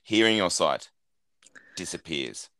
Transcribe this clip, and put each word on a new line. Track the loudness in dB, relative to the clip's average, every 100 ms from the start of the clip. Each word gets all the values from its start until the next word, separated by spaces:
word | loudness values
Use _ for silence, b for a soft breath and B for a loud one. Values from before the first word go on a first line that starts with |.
Hearing | -2 4 4 4
or | 2
sight? | 2 0 0 -6 _ _ _ _ _ _ -20 _ -12
Disappears. | -10 -10 -6 -6 -6 -10 -18 _